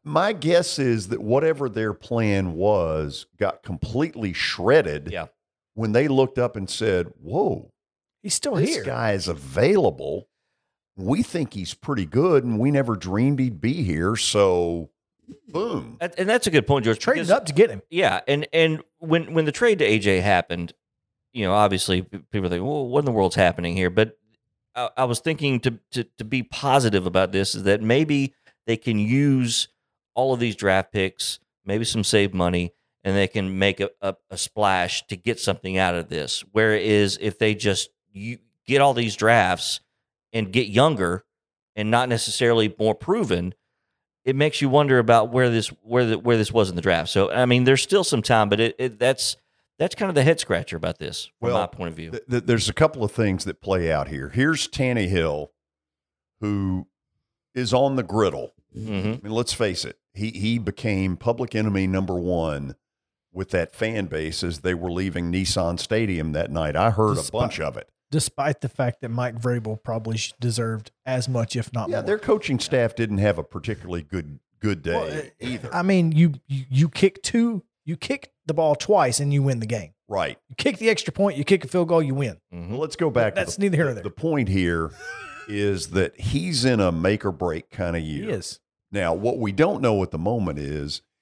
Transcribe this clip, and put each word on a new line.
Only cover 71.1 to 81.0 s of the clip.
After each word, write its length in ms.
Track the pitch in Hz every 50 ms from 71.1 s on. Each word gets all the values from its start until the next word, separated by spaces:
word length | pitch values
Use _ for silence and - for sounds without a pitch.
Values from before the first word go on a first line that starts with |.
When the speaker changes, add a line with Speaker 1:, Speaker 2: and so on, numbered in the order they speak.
| 131 127 120 131
Speaker 3:
much, 260 | 127 120 113 - -
if 180 | 123 110 - -
not 160 | 117 107 -
Speaker 1:
Yeah, 80 | - -
Speaker 3:
more. 40 | -
Speaker 1:
their 120 | - 208 214
coaching 400 | - - 220 214 - - 135 120
staff 380 | - - - 127 117 113 -
didn't 220 | - 117 107 104 98
have 200 | 101 104 95 82
a 60 | 73
particularly 580 | - - 92 76 117 107 - - 87 90 87 78
good, 380 | 73 - 92 78 76 71 65 _ _ _ _
good 240 | - 107 98 82 71
day 100 | 82 87
Speaker 3:
Well, 180 | - - 80 76 156
uh, 40 | 143 135 - _
Speaker 1:
either. 340 | - 127 127 110 - - -
Speaker 3:
I 100 | 180 175
mean, 280 | 190 196 185 170 165
you, 240 | 156 151 170 165 143 135 - -
you, 160 | 139 135 131 135
you 200 | 131 135 160 165
kick 340 | - - 196 196 - - -
two, 400 | - - 233 233 233 226 190 - _ _ _ _
you 120 | 151 165
kick 360 | - - - 277 269 - - _ _ _
the 80 | - 156
ball 200 | 151 160 156 147
twice 460 | 147 - - 208 196 151 127 117 -
and 120 | 143 143 143
you 120 | 143 135
win 160 | 135 131 117
the 60 | 110
game. 280 | 107 117 107 85 78 - _ _ -
Speaker 1:
Right. 300 | 107 95 85 71 - - _ _
Speaker 3:
You 80 | 127
kick 220 | - - 285 226 -
the 120 | 220 226
extra 220 | 214 -